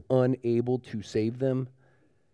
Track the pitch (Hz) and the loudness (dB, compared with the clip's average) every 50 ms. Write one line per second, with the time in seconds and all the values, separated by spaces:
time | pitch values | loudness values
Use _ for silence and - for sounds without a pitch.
0 | - - 131 127 127 127 131 - - 120 117 117 120 123 127 127 - - - 107 | -2 2 2 4 4 4 2 0 0 0 0 0 0 0 -2 -4 -4 -8 -10 -10
1 | 98 - - 110 107 113 123 123 135 135 127 131 131 127 - _ _ _ _ _ | -10 -4 -2 -2 0 0 -2 -2 -2 0 0 -2 -4 -6 -12 _ _ _ _ _
2 | _ _ _ _ _ _ | _ _ _ _ _ _